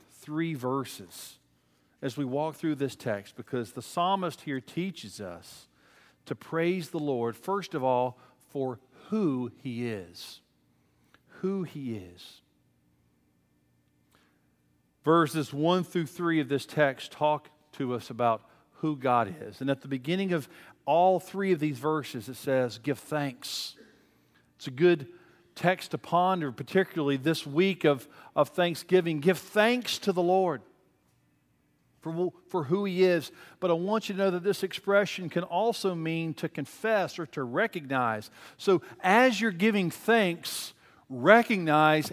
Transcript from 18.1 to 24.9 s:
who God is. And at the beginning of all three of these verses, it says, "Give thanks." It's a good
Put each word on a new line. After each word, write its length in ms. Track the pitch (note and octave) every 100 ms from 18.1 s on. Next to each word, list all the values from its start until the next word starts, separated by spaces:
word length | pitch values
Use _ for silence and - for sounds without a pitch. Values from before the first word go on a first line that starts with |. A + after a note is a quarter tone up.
| A#2 A#2+ A2 _ _ _ -
who 180 | D#3 C#3+
God 400 | C3 B2 G#2 F2
is. 180 | G#2 -
And 100 | C3+
at 120 | C3+
the 60 | C#3
beginning 460 | C3+ B2+ F#3 G3
of 140 | E3+ - - - - -
all 340 | E3 F#3 F3+
three 320 | - F#3+ F#3+
of 80 | E3
these 200 | D3+ B2
verses, 500 | D3 D#3 B2 B2 G#2+
it 60 | A#2+
says, 420 | C#3+ C3 B2 G#2+
"Give 220 | C#3+ B2+
thanks." 760 | - D3+ C#3 B2 - - - - - _ _ _ _ _ _ _
It's 100 | -
a 40 |
good 360 | C3 F3